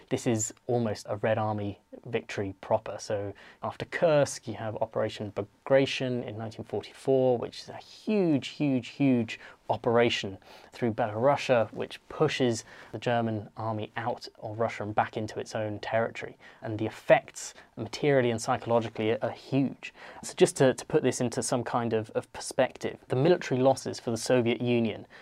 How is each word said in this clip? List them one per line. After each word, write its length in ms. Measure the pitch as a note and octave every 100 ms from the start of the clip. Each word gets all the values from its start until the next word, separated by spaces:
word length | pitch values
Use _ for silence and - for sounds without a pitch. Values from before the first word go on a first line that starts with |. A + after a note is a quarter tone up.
| -
this 180 | A2 C3
is 260 | A2 - - -
almost 400 | A#2+ A2+ G2+ -
a 80 | G#2
Red 220 | A2+ A2
Army 400 | A2 G#2 G#2 G2+ _ - B2
victory 480 | A#2 - - G2 -
proper. 360 | - A2 - G#2
So 340 | - G#2 G2+ - - -
after 220 | A2 -
Kursk, 640 | - - E3+ D3 C#3 - -
you 60 |
have 200 | G2+ A2 A2+
Operation 560 | A2+ A#2 G#2+ - G#2
Bagration 880 | - G2+ _ - C3+ C#3 - C3 B2
in 120 | B2 G#2+
nineteen 280 | A2+ -
forty-four, 760 | - G#2 - - - C3+ C3 A#2
which 220 | - -
is 80 | -
a 80 | -
huge, 720 | - - - G#3+ F3 C#3 -
huge, 400 | - D3 C3 -
huge 500 | - C#3 B2 A2+ - - - -
operation 640 | A2 B2 A#2 B2 - G#2 F#2+ - - -
through 200 | - A#2+
Belorussia, 800 | A2 A2+ G#2+ C3+ C#3+ - A#2+ G#2+
which 280 | - - - -
pushes 560 | - D3+ - B2 A2+ - - -
the 60 | A2
German 500 | B2 A#2 A2+ A2 G#2 -
army 340 | A2+ G#2+ A2 B2
out 300 | A#2+ - - -
of 160 | A#2 G#2+
Russia 240 | A2+ -
and 120 | G#2
back 220 | A2 A2 -
into 220 | G#2+ -
its 160 | -
own 240 | A2+ G#2+ G#2
territory. 580 | - A2+ A#2 - B2+ - - -
And 160 | A#2 G#2+
the 80 | A2
effects 680 | - - D#3 - - - - - -
materially 540 | G#2+ - D3 C3+ B2
and 100 | A2
psychologically 720 | - A#2+ A#2 A#2 A2+ - A2
are, 60 | A#2
are 80 | A#2
huge. 640 | - - C3+ C3 - - - - -
So 120 | - -
just 200 | F3+ -
to, 180 | C3
to 100 | A#2+ -
put 160 | D#3+
this 180 | B2+ -
into 220 | B2 -
some 200 | - B2+
kind 300 | A#2 B2 A#2
of, 180 | A2 A2
of 200 | B2 -
perspective, 680 | - - - B2+ - G#2+ - -
the 80 | B2+
military 440 | D#3 F3+ - B2+
losses 400 | C3+ C3 A2+ -
for 100 | -
the 60 | A2+
Soviet 440 | - B2+ A#2 B2
Union 460 | A#2+ A#2+ A2+ G2 - -